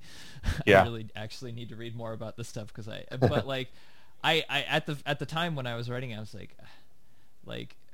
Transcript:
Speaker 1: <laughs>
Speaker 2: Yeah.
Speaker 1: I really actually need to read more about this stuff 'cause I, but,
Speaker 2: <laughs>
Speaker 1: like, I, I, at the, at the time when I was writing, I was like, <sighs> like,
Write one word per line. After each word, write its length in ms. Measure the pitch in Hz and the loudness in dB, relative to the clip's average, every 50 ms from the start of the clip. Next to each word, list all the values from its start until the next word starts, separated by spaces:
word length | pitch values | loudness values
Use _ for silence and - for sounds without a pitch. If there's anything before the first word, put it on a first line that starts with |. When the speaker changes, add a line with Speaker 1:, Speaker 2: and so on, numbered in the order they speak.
| - - - - - - - | -8 -10 -12 -12 -12 -12 -10
Speaker 1:
<laughs> 340 | - - - - - - | -4 -2 0 0 4 8
Speaker 2:
Yeah. 160 | - 101 95 95 | 10 12 12 10
Speaker 1:
I 20 | |
really 240 | 117 117 113 110 104 - | 8 4 -4 -6 -8 -8
actually 360 | 104 107 107 - - 131 120 113 | -8 -8 -8 -8 -8 -8 -8 -8
need 180 | 117 120 104 | -8 -8 -8
to 60 | 117 | -8
read 200 | 110 117 117 113 | -8 -8 -8 -8
more 160 | 120 117 113 113 | -6 -6 -6 -6
about 240 | 110 113 107 - | -6 -6 -8 -6
this 100 | - 117 | -8 -8
stuff 260 | - - - - - - | -8 -6 -8 -8 -8 -8
'cause 160 | - 104 110 | -10 -8 -8
I, 160 | 104 98 - - - 127 | -8 -10 -8 -8 4 6
but, 280 | 127 - - - - | 6 6 8 6 2
Speaker 2:
<laughs> 80 | 135 135 | 2 0
Speaker 1:
like, 180 | 131 131 - - - - - - - - - - - - | -2 -2 -4 -8 -12 -14 -14 -14 -14 -14 -14 -8 0 4
I, 220 | 147 165 160 - - | 4 4 4 4 2
I, 140 | 131 143 135 | 0 0 2
at 240 | - 135 156 156 | 2 2 2 2
the, 100 | - 151 139 - | 0 -2 -2 0
at 140 | 139 147 139 | 0 0 0
the 80 | 151 | -2
time 300 | - 151 165 170 175 160 | -2 -2 0 0 0 0
when 100 | 143 127 | -2 -2
I 80 | 123 117 | -2 -2
was 160 | 117 120 120 | -2 -2 -2
writing, 240 | 123 123 135 127 113 | -2 -4 -4 -4 -6
I 60 | 104 | -6
was 120 | 110 107 - | -8 -8 -8
like, 240 | 107 - - - - - - - - - - - - | -10 -12 -12 -12 -14 -14 -14 -14 -14 -14 -14 -14 -14
<sighs> 440 | - - - - - - - - - | -14 -14 -14 -14 -12 -12 -12 -12 -10
like, 320 | - - - 120 120 - - - - | -8 -6 -6 -6 -8 -10 -12 -14 -14